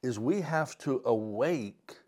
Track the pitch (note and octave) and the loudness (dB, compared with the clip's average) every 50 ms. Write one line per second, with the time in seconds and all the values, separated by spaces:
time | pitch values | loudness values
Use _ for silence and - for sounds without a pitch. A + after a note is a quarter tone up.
0 | - B2+ A#2+ G2+ A2 C3 F#3 G#3 F3 C#3+ D#3+ D#3 D#3 C#3 - _ - D3+ C3+ B2+ | 0 -2 -2 0 2 2 2 2 2 0 0 0 0 -2 -6 _ -2 -2 -2 0
1 | - B2+ A#2 A2 G#2+ A2 G#2 G#2 B2+ D#3+ F3+ D3 A2 G2+ G2+ _ _ - - - | 4 2 2 2 2 -4 -2 0 0 2 2 0 -2 -6 -8 _ _ -20 -20 -20
2 | - | -20